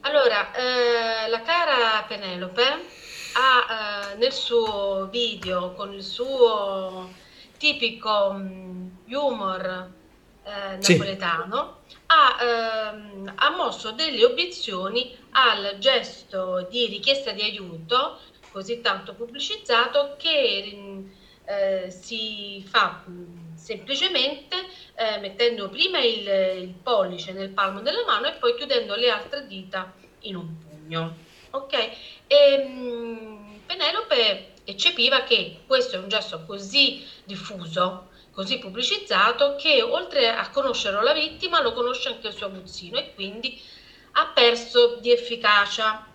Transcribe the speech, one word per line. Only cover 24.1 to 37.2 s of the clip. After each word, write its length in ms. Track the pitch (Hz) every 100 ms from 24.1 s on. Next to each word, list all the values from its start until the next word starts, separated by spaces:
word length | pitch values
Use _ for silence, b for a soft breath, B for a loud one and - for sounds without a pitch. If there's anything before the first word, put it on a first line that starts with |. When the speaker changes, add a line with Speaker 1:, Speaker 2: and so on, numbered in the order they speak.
| 294 262 285 - 370 370 B B -
Speaker 1:
eh, 240 | 220 208
mettendo 500 | 196 - 240 220 196
prima 300 | 196 370 349
il, 280 | 240 220 202 196 190 185
il 120 | 180 180
pollice 500 | - 220 185 175 190
nel 160 | 190 196
palmo 320 | 196 190 196
della 220 | 240 427 440
mano 220 | 214 294
e 60 |
poi 220 | 320 240 240
chiudendo 400 | 285 247 214 208
le 140 | 240
altre 380 | 208 - 285 269
dita 460 | 196 185 190 190 - B _
in 140 | 214 185
un 140 | 165 160
pugno. 580 | 156 151 156 165 165 - B B B
Ok? 220 | 269 277 269 226 B B B _
Ehm, 1300 | 285 285 277 269 254 247 233 233 226 220 214 208 208 -
Penelope 880 | 370 311 330 - 262 220 190 - - -
eccepiva 580 | 196 - - 240 269
che 360 | 254 220 165 - -
questo 300 | 262 247 185
è 40 |
un 100 | 196
gesto 340 | 214 202 160 160
così 600 | 196 196 277 269 - B B